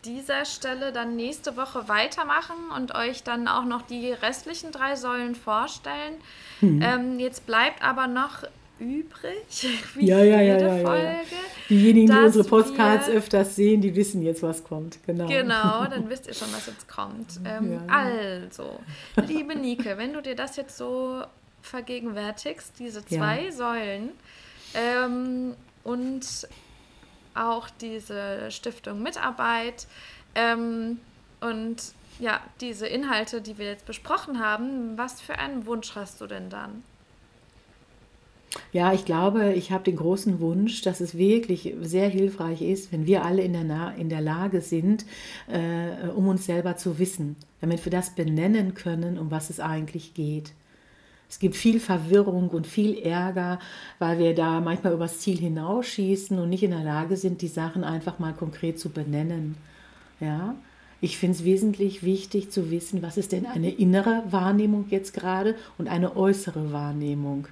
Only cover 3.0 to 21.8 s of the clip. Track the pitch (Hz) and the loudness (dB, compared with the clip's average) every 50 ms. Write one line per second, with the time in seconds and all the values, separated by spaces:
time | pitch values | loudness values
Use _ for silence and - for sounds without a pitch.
3 | 233 240 262 254 - 247 240 240 240 - - - 247 247 240 247 240 - 240 240 | -2 -4 -4 -8 -6 -6 -4 -2 0 2 2 2 0 -2 -4 -4 -6 -8 -8 -6
4 | 233 247 240 233 214 226 262 - - 311 339 339 - 320 302 277 269 277 285 262 | -4 -6 -4 -2 -2 -4 -4 -4 -10 -10 -12 -10 -10 -12 -6 -4 -2 -2 -2 -4
5 | 240 247 247 247 240 240 240 240 - 220 214 214 247 302 - - - 285 285 294 | -4 -4 -4 -2 -4 -4 -6 -6 -4 -2 0 0 0 -2 -6 -10 -8 -8 -8 -6
6 | 294 302 320 311 - - - - - - - - 208 190 151 147 156 240 247 247 | -8 -10 -12 -14 -16 -20 -20 -20 -20 -20 0 4 6 6 6 6 4 2 2 0
7 | 247 254 254 247 254 254 254 - - - 220 226 247 302 - - - 262 254 262 | 0 -2 -2 -2 -2 -4 -4 -8 -6 0 2 4 4 2 2 0 0 0 2 2
8 | 262 254 240 254 269 285 - - - - - - - - _ - 226 240 269 302 | 0 0 0 0 -2 -2 -4 -12 -14 -14 -16 -20 -20 -20 _ -10 -8 -6 -4 -4
9 | 320 320 - - - - 370 427 440 - - - 247 254 240 220 - - - - | -6 -8 -12 -12 -10 -8 -8 -10 -10 -10 -10 -6 -4 -4 -4 -4 -6 -10 0 4
10 | - 190 190 196 202 208 214 208 202 196 196 190 190 190 185 175 175 175 170 170 | 6 8 10 10 10 10 10 10 8 8 8 8 6 6 4 4 2 4 4 2
11 | 165 160 330 330 330 320 339 359 370 392 - - - - 208 202 208 226 220 226 | 2 0 -2 -4 -6 -8 -8 -10 -10 -10 -12 -14 2 6 8 10 10 12 12 12
12 | 220 220 220 269 247 220 214 214 196 196 233 220 220 - - - 220 208 214 220 | 12 12 12 12 10 10 10 8 6 8 8 8 8 6 4 4 6 6 6 6
13 | 285 285 233 214 214 - - 196 196 196 - 202 202 208 214 214 196 202 170 196 | 4 4 2 2 2 4 4 4 4 4 4 4 6 6 8 6 4 4 2 2
14 | 202 202 - 185 160 160 165 165 - 165 160 165 - - 160 156 160 165 - - | 2 2 0 0 0 0 0 0 -2 -4 -4 -4 -8 -8 -8 -8 -8 -10 -12 -10
15 | _ - 175 170 170 165 277 262 254 240 233 220 214 214 214 226 254 269 269 247 | _ -4 -2 -2 0 0 0 0 2 2 2 4 4 4 2 2 0 -2 -2 -4
16 | 226 220 254 262 - - - - 220 214 208 214 214 - 208 - - - - - | -4 -6 -6 -10 -10 -12 -10 -8 -8 -6 -6 -8 -8 -10 -14 -16 -18 -12 -8 -8
17 | 101 101 208 220 226 175 170 175 185 185 185 - 208 185 170 170 170 175 269 285 | -8 -8 -8 -12 -12 -14 -12 -10 -8 -8 -4 -2 -2 -2 -2 -4 0 2 2 2
18 | 269 247 240 226 208 196 185 180 180 185 - - - - - - - 156 147 - | 2 0 -2 -2 -4 -6 -6 -8 -10 -14 -14 -14 -12 -12 -12 -14 -14 -16 -16 -16
19 | - - - - 202 - 311 311 294 285 320 294 269 247 240 240 233 220 190 202 | -16 0 0 0 0 0 -4 -4 -4 -4 -6 -6 -4 -4 -4 -4 -6 -6 -6 -6
20 | 226 262 302 302 277 269 254 - 254 269 - - 269 269 - - 247 247 254 254 | -6 -8 -8 -8 -8 -8 -8 -6 -8 -8 -8 -10 -12 -12 -12 -10 -8 -6 -4 -4
21 | 254 254 254 254 - - _ _ _ _ _ _ - - - 254 | -4 -6 -6 -8 -10 -14 _ _ _ _ _ _ -20 -12 -12 -12